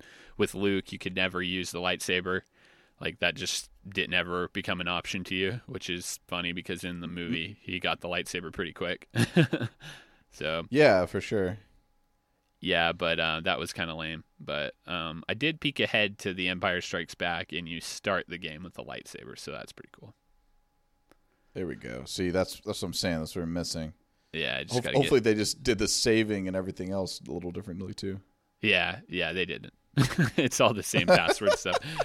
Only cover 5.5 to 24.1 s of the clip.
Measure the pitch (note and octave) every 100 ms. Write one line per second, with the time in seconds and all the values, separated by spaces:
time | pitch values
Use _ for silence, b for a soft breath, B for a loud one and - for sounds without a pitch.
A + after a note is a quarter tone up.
5.5 | A#2 - F#2+ - F2 - - - F2+ F2
6.5 | F2 - F2+ F#2 F2 E2+ F2 E2+ E2+ E2+
7.5 | G#2 - F#2 F2 E2 F2 F2 - F2+ E2+
8.5 | - E2+ - F2 - - A#2 A#2 F3+ D3
9.5 | D#3+ A#2 - B B B B B - D2+
10.5 | E2 E2 C3 D3 F#2+ F2 G2+ - G#2+ F#2
11.5 | F#2 - _ _ _ _ _ _ _ _
12.5 | - E2+ E2+ E2+ E2+ E2+ E2 E2 D#2+ F2
13.5 | D2 E2+ - E2+ D#2+ D#2+ D#2+ - - D2
14.5 | D2 C#2+ - - F2 E2 E2 - G#2 D3
15.5 | D#3+ D3 C#3 G#2+ A2+ G#2 G#2 G2+ F#2 F2+
16.5 | F#2 G2 F2+ - F2+ E2 - F2 E2+ F2+
17.5 | D#2 E2 E2 - - G#2 F#2 - E2+ E2
18.5 | D#2 F2 - A#1+ B1+ - - A#1+ - -
19.5 | C2+ - - - - - - _ _ _
20.5 | _ _ _ _ _ _ _ _ _ _
21.5 | - F2 A1 A#1+ B1 C#2 - F2+ F2+ F#2
22.5 | - G#2 G2+ F#2 - F#2+ E2 D#2 F#2+ E2
23.5 | E2+ E2 E2 D#2 - _